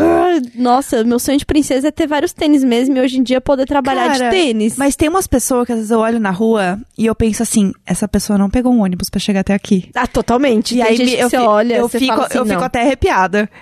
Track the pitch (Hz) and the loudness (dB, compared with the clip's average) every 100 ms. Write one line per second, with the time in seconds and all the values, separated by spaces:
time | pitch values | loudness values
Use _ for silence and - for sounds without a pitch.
0 | 320 339 359 339 247 233 247 247 - 247 | 2 2 2 0 -4 -2 0 0 0 -2
1 | 226 240 - 277 - 302 269 269 294 294 | 0 0 0 -2 0 0 0 0 -2 -2
2 | 311 294 349 - 311 294 262 233 262 262 | -2 -2 -2 -2 2 2 4 2 0 0
3 | 262 262 247 254 277 269 262 285 269 262 | 0 0 0 0 0 0 0 -2 0 -2
4 | 247 269 247 381 302 220 220 240 277 - | 0 0 0 0 0 0 -2 0 -2 0
5 | 302 370 - 262 - 247 240 233 214 226 | 0 0 0 -2 0 -2 -2 -4 0 0
6 | 226 233 208 185 226 226 180 202 - - | 0 0 -2 0 0 2 0 -4 -8 -4
7 | 220 220 226 208 226 226 196 - - 180 | -2 0 0 0 -2 0 0 -2 -6 -4
8 | 208 202 - 202 196 254 247 247 190 175 | -2 -2 0 0 0 0 2 2 0 -2
9 | - 202 - 196 190 196 - 190 - - | -6 -6 -2 -2 0 -2 0 -2 -2 -4
10 | 254 247 - 240 285 220 - 247 226 226 | -4 -2 0 2 2 0 0 0 0 2
11 | 247 247 247 254 233 208 233 240 240 233 | 0 0 0 2 2 2 2 0 0 0
12 | 254 226 254 247 220 185 254 247 247 262 | 0 0 -2 -2 -2 -2 -2 -2 0 0
13 | 381 233 180 202 208 - | 0 0 0 0 -4 -8